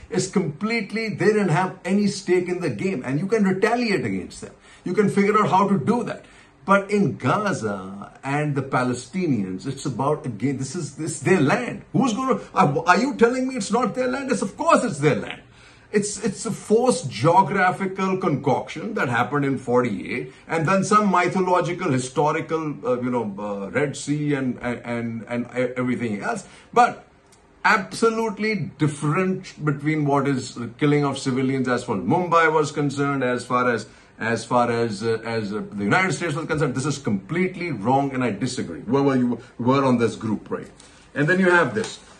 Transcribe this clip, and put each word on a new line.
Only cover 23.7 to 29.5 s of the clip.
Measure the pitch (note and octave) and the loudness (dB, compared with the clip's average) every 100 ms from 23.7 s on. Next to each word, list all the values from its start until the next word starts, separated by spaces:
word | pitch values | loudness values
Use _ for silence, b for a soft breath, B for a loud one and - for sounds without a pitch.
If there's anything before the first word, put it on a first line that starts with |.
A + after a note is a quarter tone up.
Red | G#2+ D3 - | -2 -2 -2
Sea | - D3 D3 | -4 -2 0
and, | C#3 C3 A#2+ | 0 0 -4
and, | B2 A#2 | -4 -6
and, | - A#2 A#2 A2+ - | -6 -6 -4 -6 -6
and | A#2+ A#2 B2 | -6 -4 -2
e-, | B2 B2+ | -2 -2
everything | B2+ A2 A#2 G2+ | -2 -2 -2 -4
else. | G3 A3+ - B B | -4 -6 -8 B B
But | - A#3+ - - _ _ _ _ _ | 2 2 2 -14 _ _ _ _ _
absolutely | F#3 G#3 F#3+ - A3+ A3+ A3+ G3 G#3+ G#3 C#3+ - | 2 2 0 0 0 2 -2 -2 -2 -2 -6 -2
different | D3+ - D3+ F3 F#3+ F#3 - | -2 -2 -2 0 0 -2 -6